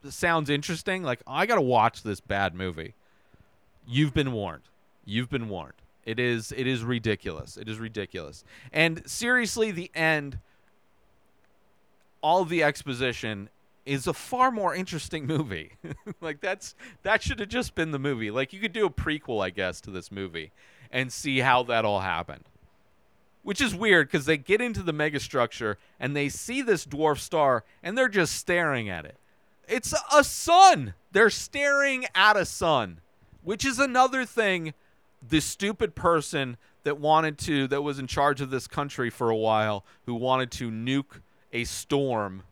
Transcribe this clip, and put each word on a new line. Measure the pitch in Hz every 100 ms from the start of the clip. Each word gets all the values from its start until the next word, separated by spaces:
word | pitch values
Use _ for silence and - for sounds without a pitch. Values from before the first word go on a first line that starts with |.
| 139
sounds | - 180 165 147
interesting, | 147 147 165 - 185
like, | 165 123 -
"I | 139 208
gotta | 226
watch | 131 120 113 -
this | 110 98
bad | _ 98 98
movie," | 85 95 80 80 - _ _ _ _ _ _ _ _
you've | - 123 151
been | 147 135
warned. | 117 98 76 _ _ _ _
You've | - 107 123
been | 139 113
warned. | 95 71 - _ _
It | - 123
is, | 123 117 107
it | 110 127
is | 127
ridiculous. | 113 123 110 104 98 78 - -
It | 107
is | 110
ridiculous. | 113 110 95 90 73 73 _ - -
And | 156 165 160 -
seriously, | - 240 254 220 233 220
the | 170 170
end, | - 160 156 143 131 _ _ _ _ _ _ _ _ _ _ _ _ _ _ _ _ _ _
all | 151 180
the | 175 170
exposition | 147 147 - 123 131 113 117 104 104 _ _ _
is | - 139 180
a |
far | 160 - 247 254
more | 226 185
interesting | 160 185 160 - 160 135
movie. | 156 147 90 78 -
<laughs> | 165 143 - -
Like, | 165 147
that's, | 196 196 - - 247 202
that | 185 214
should | - 240
have | 202
just | 233 247
been | - 160
the | 143
movie. | 139 127 110
Like, | 113 135
you | 190
could | 214
do | 175 202
a |
prequel, | - - 151 - 113
I | 92
guess, | 92 92 87
to | -
this | 92 82
movie | 98 98 82 78 _ - _ -
and | 127 127
see | - 147 131
how | 127 127
that | 120 117
all | 110 101
happened. | 95 82 87 67 - _ _ _ _ _ _ _ _ _
Which | - 202
is | 262 180
weird, | 220 180 139
'cause | 151
they | 139 156
get | 135 208
into | 247 202
the | 180
megastructure | 151 151 147 - 139 117 - 113 104 _ _
and | 127 143
they | 143
see | - - 254
this | 247 185
dwarf | - 147 156 143
star | - 165 139 123 - _
and | - 220
they're | 262
just | 202 160
staring | - - 175 165 135 107
at | 87
it. | 73 - _ _ _ _ -
It's | 247 - 302 -
a | 294
sun. | 285 - - 349 381 277 117 87 _
They're | 190 214
staring | - - 285 285 277 277 262 254
at | 175 208 208
a |
sun, | 175 - 175 147 101 80 _ _ _ -
which | 160 214
is | 269 240
another | 277 247 254 262
thing | 240 - 208 180 160 147 _ _ _ _
the | 120 156
stupid | - - 202 220 208
person | - 180 165 143 151 131 120 _ _
that | 147 147
wanted | 147 156 156 147
to, | - 143 135
that | 139
was | 143 139
in | 131
charge | - 143 139
of | 139
this | 131 -
country | - 143 - 123
for | - 120
a | 113
while, | 110 110 107 104 - _ -
who |
wanted | 117 127 131 127
to | - 120
nuke | 110 120 135 139 - - _ _
a | 120
storm | 117 - - 143 139 113 101 95 95